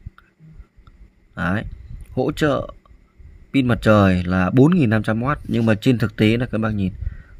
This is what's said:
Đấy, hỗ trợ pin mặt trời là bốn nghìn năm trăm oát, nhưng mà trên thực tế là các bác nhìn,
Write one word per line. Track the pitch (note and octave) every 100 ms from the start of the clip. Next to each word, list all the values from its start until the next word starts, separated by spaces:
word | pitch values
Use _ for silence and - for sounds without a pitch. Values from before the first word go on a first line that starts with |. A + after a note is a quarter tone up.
| - - _ _ D#3 D#3 - _ - _ - _ _ -
Đấy, | F2 G2 - - - - -
hỗ | - B2+
trợ | D3+ D#3 C3 - - _ - _ _ - - -
pin | C3+ B2
mặt | A2+
trời | A2+ G#2+ G2 F#2
là | F2 F#2 F#2
bốn | B2+ C#3 F#3
nghìn | B2
năm | A2
trăm | G#2+ A2
oát, | B2 D3 -
nhưng | A2+ A2+
mà | G#2
trên | - A#2+
thực | A2+ -
tế | G#2+ A#2
là | B2
các | G#2+
bác | A2
nhìn, | G#2+ F#2+ - - - - -